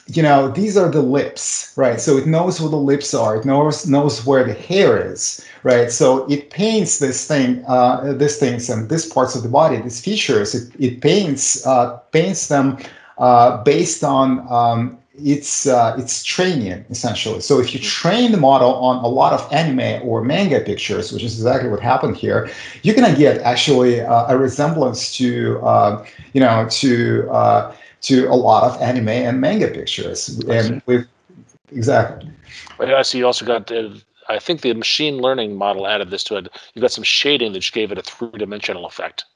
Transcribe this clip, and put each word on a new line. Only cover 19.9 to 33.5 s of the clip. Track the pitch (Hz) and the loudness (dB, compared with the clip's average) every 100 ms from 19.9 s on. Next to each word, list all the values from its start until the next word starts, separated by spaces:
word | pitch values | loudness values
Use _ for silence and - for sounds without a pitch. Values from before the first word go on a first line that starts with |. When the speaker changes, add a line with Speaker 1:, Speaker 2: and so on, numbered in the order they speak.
| 110 127 | -4 -2
Speaker 1:
or | 113 | -2
manga | 117 165 196 123 | 0 0 2 0
pictures, | - 101 - 95 - | -2 -6 -4 -4 -4
which | 104 | -6
is | 117 113 | -6 -2
exactly | 113 131 123 | 0 0 -2
what | 101 | -2
happened | 120 135 143 - | 0 0 0 -4
here, | 107 104 - - - - | -2 -2 -4 -12 -16 -4
you're | 180 220 | 0 4
gonna | 233 139 | 4 6
get | 143 120 | 4 4
actually, | 120 123 - 127 123 120 | 0 0 2 4 4 2
uh, | 113 117 120 | 2 2 2
a | 131 | 2
resemblance | 131 135 147 160 131 113 - - | 0 0 -2 0 -2 -2 -8 -4
to, | 123 120 117 113 | -2 -2 -2 -2
uh, | 117 110 104 107 - - - | 2 2 2 0 -10 -20 -4
you | 135 | 2
know, | 127 113 113 | 4 4 0
to, | - 139 120 117 113 117 | 0 0 2 0 0 0
uh, | 117 110 110 - - - _ | 2 4 2 0 -10 -20 _
to | - 131 127 | 0 2 4
a | 127 | 2
lot | 110 107 | 4 4
of | 120 123 | 4 0
anime | 120 127 107 | -2 -2 -2
and | 117 123 131 | -2 -2 -2
manga | 139 214 143 | 0 0 -2
pictures. | - - - - - - 117 - | -4 -8 -8 -8 -8 -10 -8 -2
Speaker 2:
I | 117 | -2
Speaker 1:
And | 113 | 0
Speaker 2:
see. | 127 - | -4 0
Speaker 1:
with, | 123 123 _ _ - _ _ _ | 0 -2 _ _ -20 _ _ _
exactly. | 139 113 123 104 - - - - - - - | -4 2 2 0 -6 -18 -20 -20 -20 -18 -8
Speaker 2:
But | 113 | 0
I | 135 | 2
see | 123 127 | 2 0
you | 123 | 0
also | 120 | 0
got, | 113 | -2